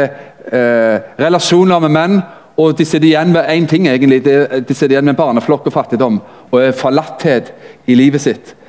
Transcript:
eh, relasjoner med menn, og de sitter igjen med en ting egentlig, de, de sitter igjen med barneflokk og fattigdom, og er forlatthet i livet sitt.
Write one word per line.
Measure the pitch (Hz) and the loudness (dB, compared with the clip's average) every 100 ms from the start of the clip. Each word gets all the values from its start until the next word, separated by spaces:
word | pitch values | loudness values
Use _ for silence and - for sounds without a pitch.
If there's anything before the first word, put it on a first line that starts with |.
| 139 - - - - | 0 -6 -20 -20 -6
eh, | 127 120 117 113 110 - - | -2 0 2 0 -2 -4 -4
relasjoner | 151 180 - 175 190 175 | -2 0 2 2 2 2
med | 156 156 | 2 0
menn, | 175 196 180 - - - | 0 -2 -4 -12 -10 -2
og | 156 147 | 0 0
de | 156 | -2
sitter | 156 156 | 0 2
igjen | 151 170 170 | 2 2 0
med | 143 | 0
en | 160 156 | -2 0
ting | 160 170 | 0 0
egentlig, | 127 139 131 | 2 2 2
de, | 139 139 143 131 | 2 2 0 -4
de | 123 | -6
sitter | 135 143 135 | -2 0 2
igjen | 143 | 0
med | 135 | 0
barneflokk | 151 120 - 143 - | 0 -2 0 -2 -2
og | 151 | -4
fattigdom, | - 113 123 107 - - - | -4 -2 -2 -2 -6 -20 -4
og | 127 | 0
er | 131 | 0
forlatthet | 127 131 139 156 - 165 120 117 - - - - | 0 -2 -2 -4 -4 -2 -2 -4 -14 -20 -8 0
i | 123 | 2
livet | 139 147 | 2 2
sitt. | 135 107 - - | -2 -6 -10 -20